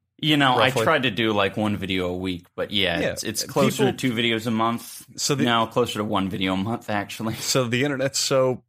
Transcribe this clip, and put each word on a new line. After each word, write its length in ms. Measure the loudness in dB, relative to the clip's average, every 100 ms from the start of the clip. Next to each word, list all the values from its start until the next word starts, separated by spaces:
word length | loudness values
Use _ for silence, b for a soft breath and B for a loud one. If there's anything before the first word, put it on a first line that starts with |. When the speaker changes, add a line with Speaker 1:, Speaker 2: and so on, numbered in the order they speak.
| _ -4
Speaker 1:
You 200 | 0 4
know, 200 | 4 4
Speaker 2:
Roughly. 240 | 4 4
Speaker 1:
I 40 | 2
try 120 | 2
to 140 | 0
do, 220 | 0 2
like, 220 | 2 0 0
one 220 | -2 -2
video 300 | -2 -2 -2
a 100 | -2
week, 300 | -4 -6 -8 -8
but 160 | -4
yeah, 280 | 0 0 0
Speaker 2:
Yeah, 80 | -2
Speaker 1:
it's, 140 | -4
it's 200 | -6 -6
closer 400 | -2 0 2 2
Speaker 2:
people 80 | 0
Speaker 1:
to 60 | 0
two 160 | -2
videos 340 | 0 0 0 0
a 40 |
month. 540 | 0 0 -2 -8 -18 -16 -6
Speaker 2:
So 180 | -2 0
the 80 |
Speaker 1:
No, 240 | 2 2 2
closer 320 | 0 0 -2
to 40 |
one 260 | -2 -2 -2
video 240 | -2 -2
a 40 | 0
month, 320 | -2 -4 -4
actually. 460 | -4 -4 -6 -6 -6
Speaker 2:
So 300 | -2 0 0
the 180 | 0
internet's 340 | 0 -2 -2 -2
so 460 | 0 2 2 0